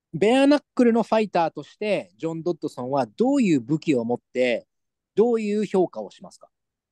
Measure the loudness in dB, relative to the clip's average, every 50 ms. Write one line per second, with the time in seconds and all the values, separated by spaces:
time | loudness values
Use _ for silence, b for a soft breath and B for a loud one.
0 | _ _ -6 -2 0 2 4 4 4 4 4 2 0 _ _ 2 2 2 2 2
1 | 0 0 0 0 0 0 -2 -2 -2 -2 -4 -8 -14 -16 -14 _ -4 -2 -2 -2
2 | -4 -8 _ _ -8 -8 -8 -6 -6 -6 -6 -6 -8 -10 -8 -8 -8 -4 -2 -2
3 | -2 -4 -2 -2 0 0 2 2 2 2 2 2 0 -2 -4 -2 0 0 0 0
4 | 0 -2 -4 -6 -6 _ -2 -2 0 0 0 -2 -4 _ _ _ _ _ _ _
5 | _ _ _ 0 2 2 2 0 -2 -2 -2 -2 -2 -2 0 0 0 -2 -4 -10
6 | -14 -14 -16 -20 -20 -20 -20 _ -20 _ _ _ _ _ _ _ _ _